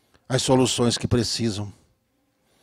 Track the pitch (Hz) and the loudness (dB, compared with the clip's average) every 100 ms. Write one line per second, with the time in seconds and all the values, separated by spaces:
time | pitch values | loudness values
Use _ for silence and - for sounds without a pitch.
0 | _ _ - 131 - 131 123 - 120 - | _ _ -4 -2 2 4 2 2 0 0
1 | - 123 107 - 117 101 101 - _ _ | 0 0 0 -2 -4 -4 -10 -14 _ _
2 | _ _ _ _ _ _ | _ _ _ _ _ _